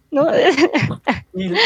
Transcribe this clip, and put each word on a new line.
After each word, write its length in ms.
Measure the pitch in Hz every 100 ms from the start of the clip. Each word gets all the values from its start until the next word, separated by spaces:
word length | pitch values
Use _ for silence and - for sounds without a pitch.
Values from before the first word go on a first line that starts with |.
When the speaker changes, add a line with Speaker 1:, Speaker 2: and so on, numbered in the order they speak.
| -
Speaker 1:
¿no? 160 | 277 311
<laughs> 440 | - - 269 330 277 - - - - -
Speaker 2:
Y 120 | 185 190 175